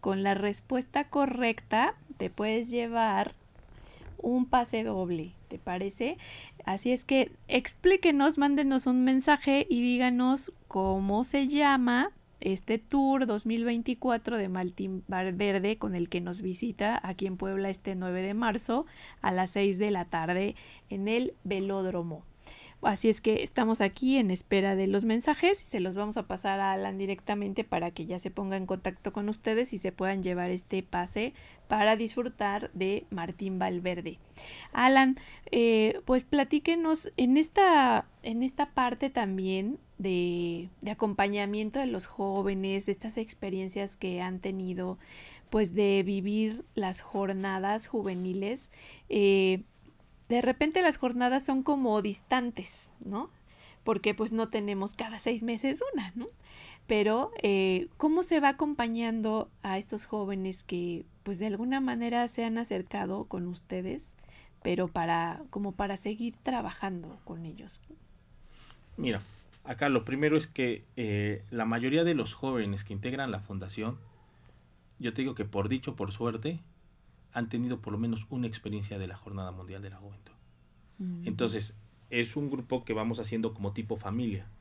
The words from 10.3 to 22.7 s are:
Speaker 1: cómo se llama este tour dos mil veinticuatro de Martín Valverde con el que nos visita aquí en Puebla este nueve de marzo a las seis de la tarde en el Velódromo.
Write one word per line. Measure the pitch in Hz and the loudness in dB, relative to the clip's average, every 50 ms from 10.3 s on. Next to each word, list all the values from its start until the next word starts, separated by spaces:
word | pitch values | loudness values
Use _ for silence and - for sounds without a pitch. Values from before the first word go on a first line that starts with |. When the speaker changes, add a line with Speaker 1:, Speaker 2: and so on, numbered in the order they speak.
| 262 269 - - - - _ - | 4 4 2 -2 -4 -12 _ -4
Speaker 1:
cómo | - 196 190 190 190 190 196 196 202 214 254 | -2 0 2 2 2 2 2 2 2 2 2
se | 254 - 285 277 262 | 2 2 2 2 4
llama | 294 285 294 285 277 262 247 247 240 240 277 415 - - - _ _ _ | 4 6 6 6 6 6 4 4 4 4 2 2 -2 -10 -20 _ _ _
este | - - 190 190 - - 220 226 | -2 -2 -2 -2 0 -2 -2 -2
tour | 220 - - 277 269 269 269 269 262 | -2 0 2 4 4 4 4 4 2
dos | 226 214 208 - 226 | 2 0 -2 0 -2
mil | 226 233 233 | 0 0 0
veinticuatro | 240 233 233 233 - 247 - - 254 240 226 226 - 233 226 | 0 0 0 0 -2 -4 -2 0 0 0 0 0 -2 -2 -2
de | 202 190 | -2 -2
Martín | 185 185 185 180 175 - 196 190 190 185 185 - | -2 -2 -4 -4 -4 -6 -6 -6 -6 -8 -6 -4
Valverde | 196 185 185 190 180 175 208 202 190 196 185 202 220 214 | -4 -2 -2 -2 -2 0 0 2 2 2 2 0 -2 -2
con | - 214 185 | -4 -4 -2
el | 175 175 170 | -2 -2 -2
que | - 180 | -2 -4
nos | 175 175 175 180 196 | -4 -4 -6 -4 -4
visita | 185 180 - - 240 185 - 202 208 233 - | -4 -4 -4 -4 -4 -4 -2 -2 0 0 0
aquí | - 214 185 185 196 | -2 -4 -6 -4 -4
en | 196 185 180 | -4 -4 -4
Puebla | 190 190 196 196 196 196 | -4 -4 -2 -2 -2 -2
este | 190 190 - 196 190 | -4 -4 -6 -6 -6
nueve | 185 185 185 180 185 | -4 -4 -2 -2 -2
de | 185 196 202 | -2 -2 -2
marzo | 214 247 226 202 226 - - 226 254 320 - - - - - - - - | 0 0 0 0 0 0 0 0 0 0 -4 -10 -20 -20 -20 -16 -4 -2
a | 196 | 0
las | 185 185 185 185 | 2 2 0 0
seis | - 202 202 202 196 180 | 2 2 2 2 2 2
de | 208 214 | 0 0
la | 208 185 175 | 0 -2 -2
tarde | - - 170 160 165 180 180 196 202 220 - - - - - _ - | -2 -4 -4 -2 0 0 0 0 -2 -4 -8 -14 -20 -20 -20 _ -10
en | 202 196 196 208 | -8 -4 -2 0
el | 220 240 254 254 - _ _ | 0 0 0 -2 -6 _ _
Velódromo. | 190 202 196 196 196 196 196 190 185 185 180 170 170 160 156 - - - - - - - - - - | -4 -2 -2 0 -2 -2 -2 -2 -2 -2 -2 -4 -6 -8 -10 -14 -18 -20 -20 -20 -20 -20 -18 -20 -20